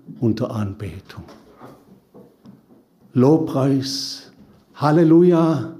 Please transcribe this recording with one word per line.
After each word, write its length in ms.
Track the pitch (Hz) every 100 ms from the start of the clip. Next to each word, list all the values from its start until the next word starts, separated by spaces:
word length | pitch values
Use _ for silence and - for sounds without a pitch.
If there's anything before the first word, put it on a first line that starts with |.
| - -
unter 320 | 117 107 127
Anbetung? 720 | 107 101 95 98 90 - - 82 - _ _ - - _ _ _ - - _ - - _ _ _ _ _
Lobpreis, 1160 | 127 135 160 - 135 135 135 - - - - - _ - _ _ -
Halleluja, 1000 | 147 160 160 165 175 165 160 147 -